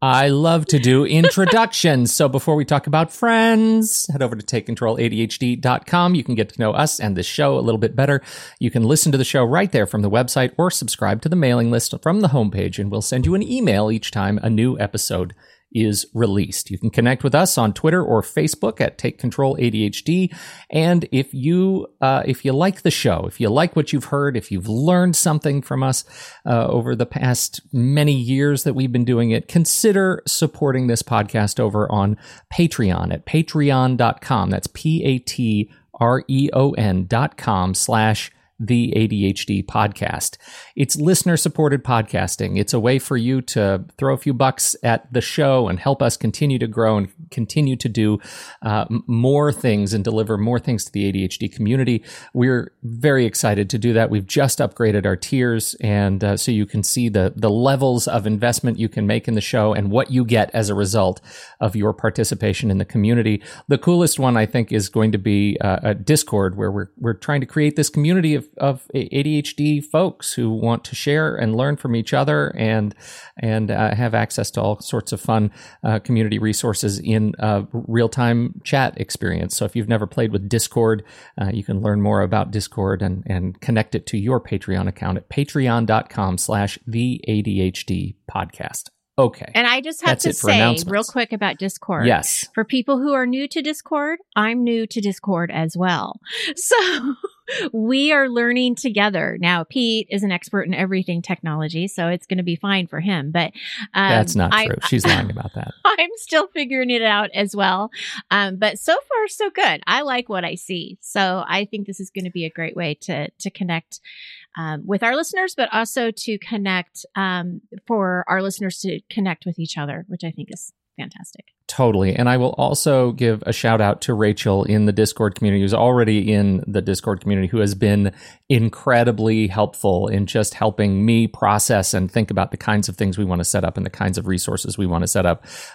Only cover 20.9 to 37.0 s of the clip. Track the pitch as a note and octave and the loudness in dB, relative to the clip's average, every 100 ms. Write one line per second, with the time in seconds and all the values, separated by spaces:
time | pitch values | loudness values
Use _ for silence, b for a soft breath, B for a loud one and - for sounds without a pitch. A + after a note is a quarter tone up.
20.9 | F3 - C3 C3+ C#3 C3+ F3+ F#3+ F#3+ - | 2 2 -2 -2 -2 0 2 2 0 -4
21.9 | _ C3+ C3+ C#3 B2+ C3+ C3+ F#3 G3 E3+ | _ 2 2 0 -2 0 2 0 0 -2
22.9 | - B2+ E2 F2+ - A2 B2+ F3 E3 C#3+ | 0 0 0 -4 -2 0 2 2 0 -2
23.9 | C#3+ - C#3+ C#3+ A#2 - F#2+ G#2+ A2+ D#3 | -2 -2 -2 -2 -4 -4 -6 -2 0 2
24.9 | F3+ F3+ D#3+ F3 D3+ D#3 C#3 - C3 C3 | 4 4 2 0 0 0 -2 -2 -2 0
25.9 | B2+ - B B B - A#2+ - B2 A#2+ | -2 -6 B B B -2 0 2 0 -2
26.9 | A#2+ A#2+ - B2+ B2 - - - B2+ B2+ | -2 -2 0 0 0 -2 -8 -6 0 2
27.9 | D3 D3 C#3 A#2+ C3+ D3 C#3 D3 B2+ C3 | 4 2 2 0 2 2 2 0 0 0
28.9 | B2 A#2+ A#2+ A#2 A2+ - E3+ E3 - A3 | 2 2 2 2 0 0 0 2 2 4
29.9 | G3 F#3+ F3+ - - D#3+ - D3 C3 B2+ | 4 2 0 -4 -2 -2 0 0 2 0
30.9 | A2+ - A2+ G#2 A#2 G#2 - G#2+ G#2 G#2+ | 0 0 0 0 0 0 0 0 0 0
31.9 | G#2 G2+ G#2+ B B B - E3+ - G2+ | 2 2 0 B B B 0 0 2 0
32.9 | E2+ F2 - - D#3 D#3+ D#3 C#3+ C3 B2+ | 0 -2 -6 -2 -2 0 0 2 4 2
33.9 | B2 A#2 - - A#2+ F#2 F#2+ - - D#3+ | 2 0 0 -2 0 0 -2 -4 -4 -2
34.9 | D#3+ C#3 B2+ - - A#2 G#2 G#2 b b | 0 0 0 -4 -2 0 0 -2 b b
35.9 | - A#2 B2+ - C3+ C#3+ C3 C#3 - G#2+ | 0 2 2 0 0 2 2 2 2 2
36.9 | F#2 | 0